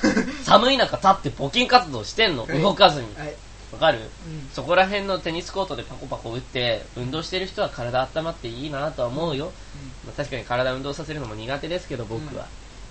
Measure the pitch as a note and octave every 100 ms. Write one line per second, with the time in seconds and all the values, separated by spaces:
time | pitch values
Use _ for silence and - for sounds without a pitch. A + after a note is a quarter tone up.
0 | G#3+ G#3+ - C#4 - G#3 A#3+ C4+ G3 -
1 | G3 F#3+ C#3+ - C#3 A3 B3 B3 E3+ B2
2 | G2+ - A3 C#3 A#2 D#3 F#3+ F3+ F#3 D3
3 | A2+ G#2 D3 - - - - A2 D#3+ A#2
4 | A2 - E3 D#3 C3+ - C3 F3 F#3+ G3+
5 | G3 F#3 F3 E3 E3+ F#3+ F#3+ B2 A2+ B2
6 | C3+ A#2 A#2+ A#2+ - C3 B2 G#2+ - -
7 | B2 D3+ E3 F#3 F#3+ G#3+ F#3 - A#2+ B2+
8 | C3 D#3+ D#3+ E3 A#2 A#2 D3+ C#3 D3+ D3
9 | B2 C3 E3 C3+ E3 - - D3 C3+ -
10 | - A2+ C#3+ B2+ G#2 B2 C3 C3 C#3 C#3+
11 | D3+ D#3 B2 G#2+ A2+ C#3+ D#3+ F3+ - C3
12 | G#2+ A2+ - - - - - - -